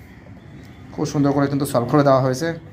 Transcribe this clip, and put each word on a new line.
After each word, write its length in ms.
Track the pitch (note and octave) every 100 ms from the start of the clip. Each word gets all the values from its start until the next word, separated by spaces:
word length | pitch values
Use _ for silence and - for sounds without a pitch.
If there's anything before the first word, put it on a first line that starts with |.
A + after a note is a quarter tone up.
| - - - - - - - - -
খুব 120 | - D3
সুন্দর 180 | D3 C#3 C#3
করে 100 | C#3
কিন্তু 140 | C#3 D3
সলভ 160 | B2 A#2+
করে 100 | D3 C#3
দেওয়া 140 | C3 C3
হয়েছে। 220 | B2+ E3 E3 -